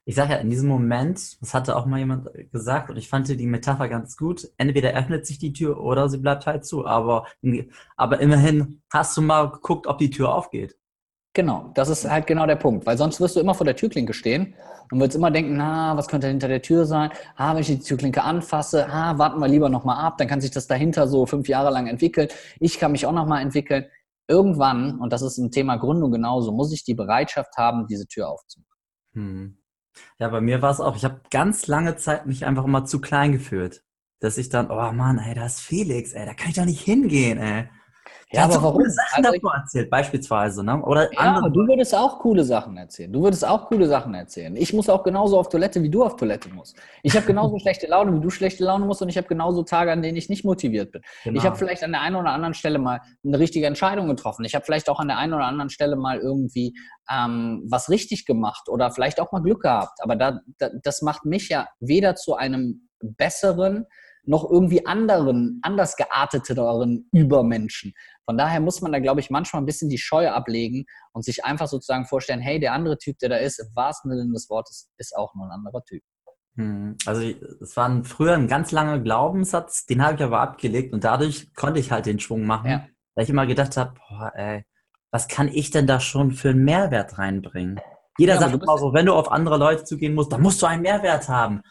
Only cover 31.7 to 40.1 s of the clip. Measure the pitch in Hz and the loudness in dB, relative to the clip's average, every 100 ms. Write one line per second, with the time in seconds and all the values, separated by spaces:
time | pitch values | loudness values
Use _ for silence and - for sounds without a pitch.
31.7 | 147 165 165 - 151 135 131 139 135 135 | 0 0 -2 -2 -4 -4 -4 -2 0 2
32.7 | 135 135 143 135 143 147 135 131 95 90 | 0 0 -4 -2 2 2 2 -2 -4 -6
33.7 | - _ _ _ _ 107 107 123 123 120 | -8 _ _ _ _ -4 -4 -2 -2 -2
34.7 | 107 117 117 127 127 110 117 120 - - | -2 -4 0 0 0 -2 -6 -6 -8 -6
35.7 | 170 196 120 - - 101 - 170 165 180 | -4 -2 -4 -6 -10 -12 -8 -6 -2 0
36.7 | 151 - 233 247 147 120 113 107 107 123 | 0 2 2 4 4 4 2 -2 -4 -6
37.7 | - _ _ - - _ 117 160 170 151 | -12 _ _ -20 -20 _ 2 4 4 4
38.7 | 143 254 - - - 254 220 196 139 - | 4 4 2 0 2 4 2 0 -2 -2
39.7 | 131 117 131 143 | -4 0 0 0